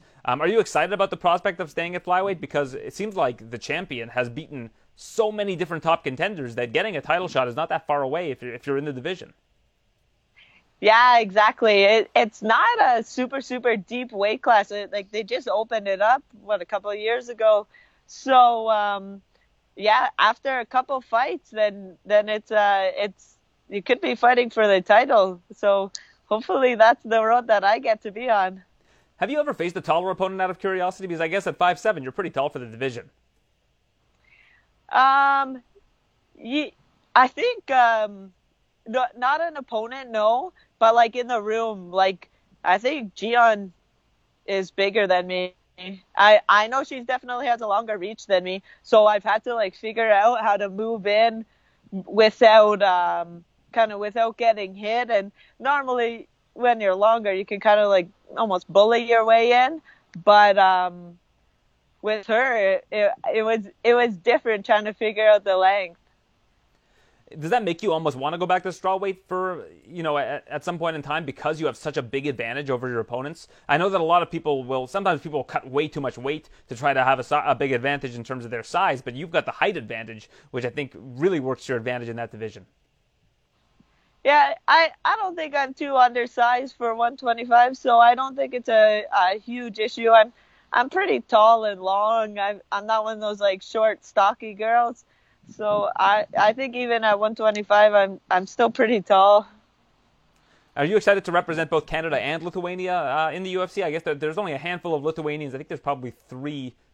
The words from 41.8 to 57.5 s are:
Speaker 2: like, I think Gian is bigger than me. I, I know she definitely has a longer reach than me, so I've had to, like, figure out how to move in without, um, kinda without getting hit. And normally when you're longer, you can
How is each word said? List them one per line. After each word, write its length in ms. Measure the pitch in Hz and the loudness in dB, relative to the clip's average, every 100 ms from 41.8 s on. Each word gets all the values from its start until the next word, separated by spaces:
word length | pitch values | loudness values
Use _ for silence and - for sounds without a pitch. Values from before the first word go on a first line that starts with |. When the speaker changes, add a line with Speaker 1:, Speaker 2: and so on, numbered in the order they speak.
| 175 | -6
Speaker 2:
like, 380 | 185 190 185 - _ _ _ | 0 0 -2 -12 _ _ _
I 140 | - 202 | 0 0
think 360 | 247 302 208 | 0 -4 -8
Gian 600 | - 220 240 233 208 190 - _ _ _ _ _ _ - | -8 -2 2 4 2 -6 -18 _ _ _ _ _ _ -6
is 260 | 196 185 | -6 -4
bigger 360 | - 196 214 196 | -2 0 2 2
than 200 | 180 180 | 0 0
me. 260 | 180 180 - _ - 185 190 _ - | -6 -6 -10 _ -20 -18 -18 _ 4
I, 240 | 202 214 - | 6 6 6
I 200 | 202 220 | 2 2
know 180 | 262 285 | -2 -6
she 160 | 269 | -8
definitely 460 | 240 254 247 247 277 | -6 -6 -6 -6 -4
has 120 | 233 | -2
a 80 | 220 | -2
longer 300 | 202 226 208 | -2 -2 -6
reach 300 | 190 220 - | -8 -12 -2
than 180 | 185 185 | 0 0
me, 180 | 190 - _ | -8 -12 _
so 240 | - 220 214 | 2 6 6
I've 200 | 208 202 | 4 0
had 180 | 220 | -2
to, 100 | 247 | -2
like, 220 | 233 190 - | -4 -4 -6
figure 340 | 220 220 226 | -8 -2 2
out 320 | 196 220 240 | 4 4 2
how 140 | 226 202 | 0 -2
to 140 | 202 | -2
move 360 | 190 220 226 190 | -6 -6 -4 0
in 380 | 208 233 226 220 _ _ _ _ | 2 2 0 -12 _ _ _ _
without, 920 | 190 - 202 220 - 226 220 214 208 | -14 -4 2 2 6 8 8 6 4
um, 600 | 196 180 175 170 170 170 _ _ _ | 0 0 0 -4 -8 -14 _ _ _
kinda 240 | 233 220 202 | -2 -2 -4
without 400 | 208 226 226 226 | -6 -2 -2 0
getting 360 | 233 214 190 | 0 0 -6
hit. 360 | 196 208 233 233 | -10 -6 -4 -2
And 240 | 214 196 - _ _ | -2 -2 -12 _ _
normally 680 | 247 285 262 247 233 233 - _ _ | -2 -2 -2 -2 -2 -6 -16 _ _
when 260 | - 240 226 | -2 0 2
you're 160 | 202 185 | 0 2
longer, 380 | 208 233 208 | 2 2 0
you 100 | 190 | -4
can 160 | 196 | -6